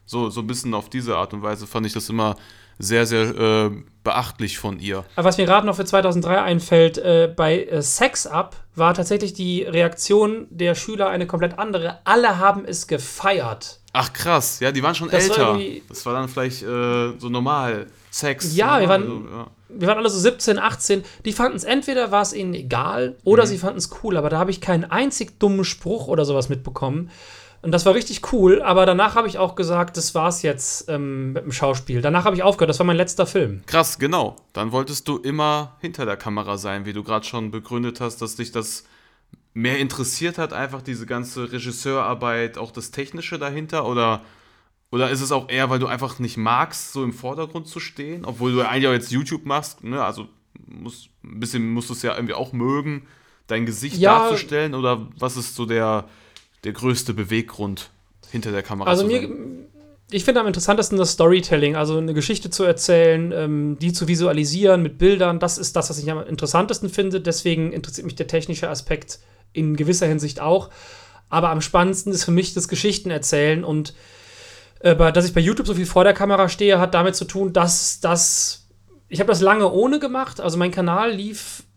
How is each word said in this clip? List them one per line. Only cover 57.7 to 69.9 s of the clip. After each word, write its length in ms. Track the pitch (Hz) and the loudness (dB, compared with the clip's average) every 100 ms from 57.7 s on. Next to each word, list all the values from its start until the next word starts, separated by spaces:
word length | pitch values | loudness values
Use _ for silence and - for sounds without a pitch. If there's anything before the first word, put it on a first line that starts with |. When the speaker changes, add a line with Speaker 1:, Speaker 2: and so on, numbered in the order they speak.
| 95 - _ _ _ - | -8 -12 _ _ _ -10
Speaker 1:
hinter 200 | 117 110 | -8 -6
der 100 | 101 | -6
Kamera 260 | - 196 190 | -6 -4 0
Speaker 2:
Also 140 | 175 | 2
Speaker 1:
zu 40 | 208 | 2
Speaker 2:
mir, 140 | 247 | 0
Speaker 1:
sein? 440 | 302 - - - - - - _ - | -4 -10 -12 -16 -20 -20 -20 _ -6
Speaker 2:
ich 140 | 202 262 | 0 2
finde 160 | 240 | 2
am 60 | 214 | 2
interessantesten 500 | 175 196 214 214 196 | 0 2 2 2 2
das 140 | 170 | 0
Storytelling, 640 | - 165 185 - 151 147 156 | 4 6 6 4 2 2 0
also 200 | 151 160 | 0 0
eine 160 | 160 | 0
Geschichte 360 | 151 185 202 175 | -2 -2 -4 -4
zu 160 | - 180 | 0 2
erzählen, 640 | 170 - 170 165 160 170 | 2 4 6 8 4 0
ähm, 460 | 175 151 147 147 147 | -2 -2 0 -2 0
die 140 | 170 | -2
zu 160 | 175 165 | 0 0
visualisieren 720 | 165 175 151 143 175 202 180 | 2 2 2 0 4 6 6
mit 140 | 156 131 | 4 4
Bildern, 420 | 185 196 175 170 | 4 6 2 2
das 180 | 175 170 | -2 -2
ist 200 | - 175 | -2 -2
das, 120 | 170 | -2
was 80 | 151 | -4
ich 140 | 147 | -6
am 100 | 156 - | -6 -6
interessantesten 640 | 151 151 170 208 - 190 | -6 0 0 0 -2 -4
finde, 320 | - 190 185 | -2 0 0
deswegen 500 | 170 165 175 165 160 | -2 -2 0 0 -2
interessiert 320 | 156 - - 170 | -4 -10 -10 -10
mich 100 | - | -8
der 120 | 160 | -2
technische 400 | 165 156 156 170 | -2 -2 -6 -6
Aspekt 500 | 147 - 151 - - _ _ _ | -6 -4 -6 -6 -18 _ _ _
in 220 | 160 156 147 | -4 -2 0
gewisser 280 | 147 | 0